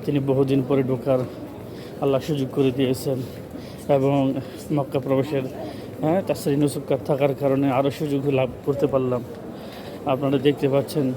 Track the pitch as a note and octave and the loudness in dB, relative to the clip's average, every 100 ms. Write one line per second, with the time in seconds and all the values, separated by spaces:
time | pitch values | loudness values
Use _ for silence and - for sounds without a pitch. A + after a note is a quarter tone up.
0 | - C#3+ C3+ C3+ C3+ C#3 C3 C#3 C3 B2+ | 0 0 2 2 4 2 2 2 2 0
1 | C#3+ C3 A#2+ - - - - - - - | 0 0 0 -8 -14 -14 -14 -14 -14 -4
2 | C#3 C3+ - D3 C3 C#3+ C3+ B2+ B2+ C3 | 0 0 0 -2 -2 2 2 4 2 2
3 | D3 B2+ - - - - - - - C#3 | -2 -4 -6 -12 -14 -14 -14 -12 2 4
4 | C3+ C#3+ C3+ C3+ - - - D3 C3+ C#3+ | 6 4 2 0 -6 -12 -2 -2 0 -2
5 | C3+ C3+ C3+ D3 - - - - - - | 2 0 2 -2 -4 -8 -10 -10 -12 -2
6 | D#3 F3+ F#3 D3 D#3+ C#3+ C#3+ D3 D3 C3+ | 0 2 0 -2 0 2 2 0 -2 -2
7 | - C#3 C#3 C3 C#3 C3+ C#3 B2+ C#3 - | 2 2 2 2 2 4 4 4 2 0
8 | D3+ C#3 C#3 C3+ B2+ - - C#3 C#3 C3 | -2 0 2 2 0 -2 -2 0 2 2
9 | B2+ B2 B2 - - - - - - - | 0 -2 -4 -12 -14 -14 -14 -14 -14 -8
10 | - C3 C#3 C#3 C#3+ C#3+ C#3+ C#3 - D#3 | -2 0 2 4 2 2 2 2 2 0
11 | C3 | 0